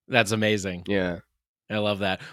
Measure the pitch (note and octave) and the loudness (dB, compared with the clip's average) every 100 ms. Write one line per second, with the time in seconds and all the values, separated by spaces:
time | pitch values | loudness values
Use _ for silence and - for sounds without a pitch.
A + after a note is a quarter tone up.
0 | - B2 G2+ A2 G#2+ G#2+ F#2+ F2+ F2+ G2+ | 0 2 4 2 2 2 -2 -6 -2 0
1 | F2+ F2 - _ _ _ - G#2+ G#2 G2+ | 0 -2 -10 _ _ _ -8 -2 -2 0
2 | G2 F#2+ - | -2 -2 -6